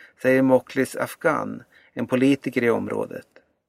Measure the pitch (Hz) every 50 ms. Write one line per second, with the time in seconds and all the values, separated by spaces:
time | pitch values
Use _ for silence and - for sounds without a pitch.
0 | - - _ - - 131 131 131 131 131 131 123 - - - 131 127 - - -
1 | 127 - - - - 165 147 120 107 104 110 117 - _ _ _ _ _ - 131
2 | 123 - 131 123 131 139 139 - - 135 127 127 120 120 110 101 101 - - -
3 | - - - - - _ _ - _ _ _ _ _